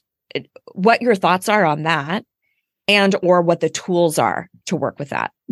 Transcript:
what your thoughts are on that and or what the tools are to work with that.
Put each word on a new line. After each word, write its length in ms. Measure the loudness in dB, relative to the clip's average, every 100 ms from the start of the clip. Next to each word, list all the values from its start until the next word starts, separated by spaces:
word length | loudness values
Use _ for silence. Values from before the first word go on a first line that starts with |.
| _ _ _ -12 -12 -20 -18
what 280 | -2 2 2
your 140 | 2 0
thoughts 340 | 2 0 0
are 160 | 2 2
on 180 | 0
that 420 | -2 -2 -2 -6 -8 _ _ _ _ _ 0
and 280 | 2 4 2
or 180 | 2 2
what 200 | 2 0
the 80 | -2
tools 500 | -4 -2 0 2 2
are 300 | 0 -2 -10 _ -6
to 80 | -4
work 240 | -4 -6
with 100 | -8
that. 220 | -6 -6 _ -14